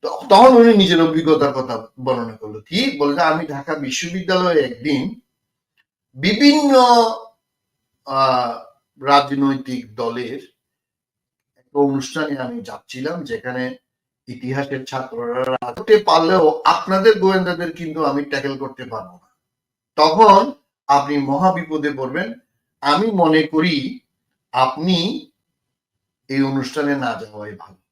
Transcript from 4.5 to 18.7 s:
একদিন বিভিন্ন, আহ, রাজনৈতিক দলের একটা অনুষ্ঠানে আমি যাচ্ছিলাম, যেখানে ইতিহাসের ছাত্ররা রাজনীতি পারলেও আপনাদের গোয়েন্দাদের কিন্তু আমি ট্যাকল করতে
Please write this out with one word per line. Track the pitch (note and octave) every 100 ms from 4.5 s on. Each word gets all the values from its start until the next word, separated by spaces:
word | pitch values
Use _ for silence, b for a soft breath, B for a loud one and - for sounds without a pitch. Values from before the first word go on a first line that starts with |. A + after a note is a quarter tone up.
| E3
একদিন | C3+ A2+ C3+ C#3 F#3+ - _ _ _ _ _ _ _ _ _
বিভিন্ন, | C3 D#3+ G#3+ C#4+ D4 C#4+ C4+ B3 A#3+ A3+ A3+ - _ _ _ _ _ _ _ -
আহ, | C3+ C3+ B2+ A#2+ A2+ - _ _ _
রাজনৈতিক | C3+ C#3 C#3 C#3 C#3 C3 C3 B2+ A2
দলের | A2 A#2 A#2 A#2+ C3+ - _ _ _ _ _ _ _ _ _ _ _
একটা | _ C#3+
অনুষ্ঠানে | C#3+ C3+ C3 D#3+ D3+ C#3+
আমি | B2 E3+
যাচ্ছিলাম, | G3 - _ B2+ C#3 F3
যেখানে | D3 A3 B2+ B2 B2+ C3 _ _ _ _ -
ইতিহাসের | A#2+ B2 C3+ C#3 C3+
ছাত্ররা | C3 C3 B2+ A#2 A#2+ B2
রাজনীতি | C3 C3 - - G#3+ G#3+
পারলেও | G#3 D#3+ E3 F#3 D#3 -
আপনাদের | - F3 - F#3+ G3 G#3
গোয়েন্দাদের | F#3+ F#3+ F3+ F3 F3
কিন্তু | D#3+ E3 D#3
আমি | D3+ C#3
ট্যাকল | C#3+ C#3 C#3 C#3
করতে | C3